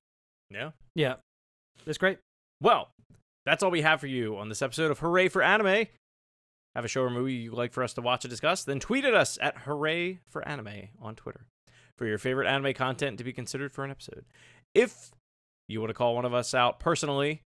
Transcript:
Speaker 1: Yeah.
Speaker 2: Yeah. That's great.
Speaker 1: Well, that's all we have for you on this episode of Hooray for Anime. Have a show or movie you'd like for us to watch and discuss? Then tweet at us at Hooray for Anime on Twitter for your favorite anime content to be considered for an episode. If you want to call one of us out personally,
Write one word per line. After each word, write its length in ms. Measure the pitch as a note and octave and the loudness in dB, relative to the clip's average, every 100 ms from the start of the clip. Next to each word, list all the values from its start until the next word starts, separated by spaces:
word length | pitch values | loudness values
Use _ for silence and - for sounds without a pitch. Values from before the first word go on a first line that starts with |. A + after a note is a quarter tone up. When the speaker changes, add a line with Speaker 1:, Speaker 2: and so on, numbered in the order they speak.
| _ _ _ _ _ | _ _ _ _ _
Speaker 1:
Yeah. 220 | G2 D3 - - E3 | -10 -10 -12 -8 0
Speaker 2:
Yeah. 180 | C#3 - _ _ _ _ _ _ | 0 -2 _ _ _ _ _ _
That's 140 | D#3 D3+ | -8 0
great. 200 | F#3+ F3+ _ _ _ - | 0 -2 _ _ _ 2
Speaker 1:
Well, 300 | G3 F3 - _ _ - _ _ C3+ | 4 4 2 _ _ -20 _ _ 0
that's 160 | E3 | 2
all 80 | F#3+ | 2
we 120 | E3+ | 4
have 180 | D#3 D#3+ | 4 2
for 80 | C#3+ | 0
you 280 | B2+ A2 G2+ | -2 -2 -4
on 120 | G#2+ | -6
this 100 | G#2+ | -4
episode 300 | C3+ D3 D#3+ | -4 0 0
of 80 | C#3 | 0
Hooray 300 | E3 F3+ F#3 | 2 4 4
for 120 | F#3+ | 4
Anime. 460 | D3 G#3 G3 G#3 G#3+ _ _ _ _ _ _ _ _ | 4 4 4 2 0 _ _ _ _ _ _ _ _
Have 100 | B2+ | -8
a 40 | A#2 | -4
show 140 | C3 | -2
or 60 | B2+ | 0
movie 220 | A#2+ C3 | 0 -2
you'd 200 | B2 A#2 | -4 -6
like 180 | A2+ A#2+ | -4 -4
for 100 | - | -2
us 120 | A#2+ | -4
to 80 | - | -2
watch 220 | B2 B2 | 0 -2
and 60 | B2 | -4
discuss? 340 | A#2+ D3+ F#3 | -2 -2 0
Then 160 | - C#3 | -2 -6
tweet 240 | - C4 C4+ | 0 0 4
at 80 | |
us 240 | G#3 C3+ - | 4 4 0
at 160 | C#3 - | -4 -4
Hooray 600 | C3+ D3 D#3 E3+ F3 F#3 _ | -8 -4 -2 -2 -4 -8 _
for 180 | D3+ - | -10 -8
Anime 420 | C#3+ G#2 G#2 G2 - | -10 -10 -16 -18 -16
on 140 | A2 | -16
Twitter 320 | A2+ - - - _ _ _ _ - | -12 -14 -14 -20 _ _ _ _ -8
for 100 | A2+ | -4
your 120 | G#2+ | -2
favorite 300 | C3 C3 G#2 | -2 0 2
anime 260 | C#3 C#3 | 2 0
content 420 | B2+ C3 B2 C#3 G2+ | -2 -2 -2 -4 -6
to 60 | |
be 80 | B2+ | -10
considered 400 | B2 A#2 C3+ C#3 | -10 -10 -8 -8
for 100 | - | -8
an 60 | C3+ | -10
episode. 360 | C3+ - - - _ - - _ | -10 -16 -18 -20 _ -20 -20 _
If 360 | - B3 - - _ _ _ _ _ - | 4 4 0 -20 _ _ _ _ _ -10
you 120 | G#2+ | -6
want 80 | A2 | -6
to 40 | |
call 200 | A2 A#2+ | 0 2
one 100 | A#2 B2 | 2 0
of 80 | |
us 200 | A#2+ A#2 | -2 0
out 240 | B2+ A#2+ - | 2 2 2
personally, 600 | E3 D#3+ D3 C#3 D3 D#3 | -2 0 0 0 0 -2